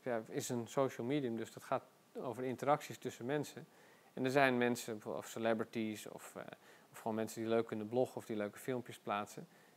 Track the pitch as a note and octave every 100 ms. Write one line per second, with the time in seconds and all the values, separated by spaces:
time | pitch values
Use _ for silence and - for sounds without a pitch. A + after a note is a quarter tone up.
0 | C3 A#2 G#2+ C3+ - B2 A2+ - C3 -
1 | A#2+ D3 B2+ A2+ A2+ - - B2+ - -
2 | - A#3+ C#3 A#2 C3 A#2 C3+ D3 - A#2
3 | B2+ - A#2+ D3+ C3+ B2 - - - -
4 | - - C3 C#3 C3+ B2 A#2+ A#2+ - G#2+
5 | A#2 D2+ - A#2 A2+ A2+ A2+ A#2 A2 G#2
6 | - - - - - - - - - -
7 | A#2 A2 A2 - A2+ A#2 A2+ A2 G#2+ A#2+
8 | B2+ A#2+ A2+ G#2+ G#2 - - B2+ A#2 -
9 | - G2+ G#2 - E3+ - -